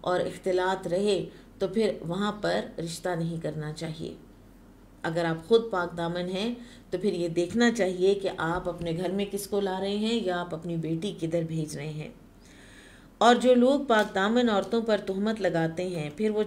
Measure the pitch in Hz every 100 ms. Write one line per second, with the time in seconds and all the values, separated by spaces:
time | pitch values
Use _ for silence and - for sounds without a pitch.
0 | 185 180 180 - 196 180 185 190 175 180
1 | 208 185 160 - - - 196 202 208 -
2 | 160 185 208 208 170 190 220 - 165 -
3 | 185 170 165 165 156 151 151 156 165 160
4 | 165 - - - - - - - - -
5 | 160 165 165 160 - 226 226 185 170 170
6 | 170 175 180 190 226 240 - - - 180
7 | 202 180 170 165 175 220 240 233 185 180
8 | 190 196 190 - 160 180 180 170 170 165
9 | 180 196 196 202 - 202 196 190 196 208
10 | 220 233 180 175 175 165 175 170 160 165
11 | 160 165 165 170 160 160 151 139 151 151
12 | 151 - - - - - - - - -
13 | - - 226 240 247 240 254 285 277 220
14 | 202 190 202 240 240 196 190 233 220 202
15 | 196 190 208 220 185 165 165 165 185 170
16 | 151 - 214 214